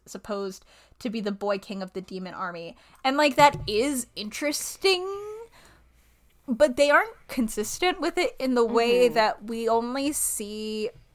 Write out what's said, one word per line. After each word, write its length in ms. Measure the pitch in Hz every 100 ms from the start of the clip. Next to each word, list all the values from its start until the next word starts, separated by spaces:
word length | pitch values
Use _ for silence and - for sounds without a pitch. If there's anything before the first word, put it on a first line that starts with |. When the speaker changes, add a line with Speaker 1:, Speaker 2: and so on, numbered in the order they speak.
| -
Speaker 1:
supposed 600 | 208 - 202 196 190 - _ _ -
to 100 | 254
be 100 | 220
the 120 | 202
boy 260 | 202 202 202
king 240 | - 196
of 120 | 185
the 60 | 190
demon 320 | 185 185 185 -
army. 400 | 185 170 170 - _ -
And, 140 | 269 277
like, 180 | 302 247
that 200 | 285 - -
is 400 | 214 277 262 - -
interesting, 880 | 208 - 294 294 - - 381 370 381 392 415 427 453 - - _ _ _ _ _ _ _ -
but 280 | 233 294 247
they 120 | 285
aren't 360 | 302 427 - -
consistent 720 | - 220 - 208 - 359 359
with 180 | 330 359
it 180 | 269 -
in 140 | 262
the 100 | 247 233
way 400 | 233 233 240 247
Speaker 2:
Mm-hmm. 80 | 226
Speaker 1:
that 300 | 214 - 208
we 220 | 226 226
only 440 | 226 240 262 277
see 800 | 294 - - 208 214 214 214 214 - _